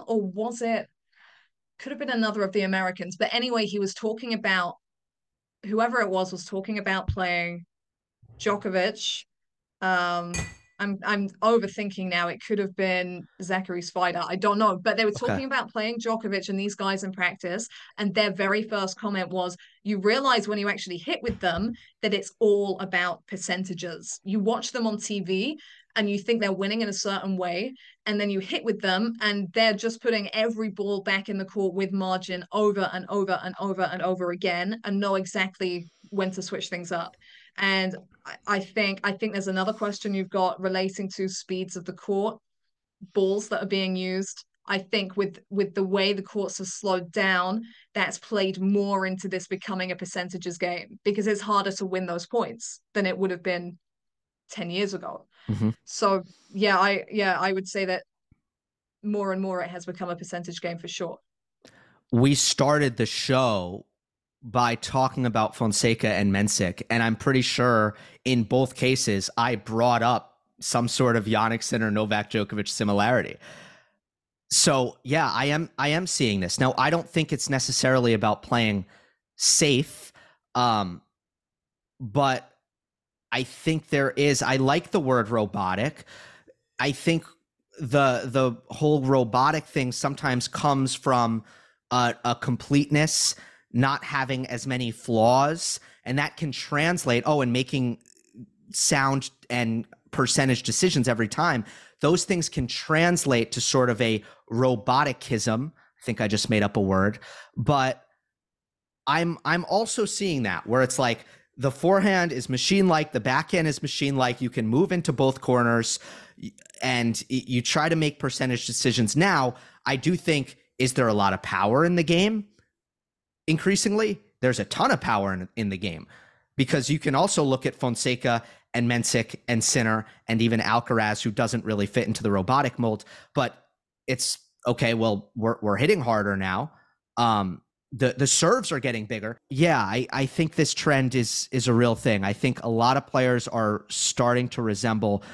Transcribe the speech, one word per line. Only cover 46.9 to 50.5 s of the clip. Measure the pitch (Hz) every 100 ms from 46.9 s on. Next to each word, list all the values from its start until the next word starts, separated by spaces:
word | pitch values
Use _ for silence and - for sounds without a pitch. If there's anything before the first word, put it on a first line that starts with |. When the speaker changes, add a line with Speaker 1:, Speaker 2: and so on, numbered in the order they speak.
| 185 170
Speaker 1:
down, | 208 190 185 180 214 226 - _
that's | 208 185 -
played | - 208 190 185
more | 190 202 196 196
into | 190 185 190
this | 185 185
becoming | 190 - 185 185
a | 180
percentages | 175 185 180 180 180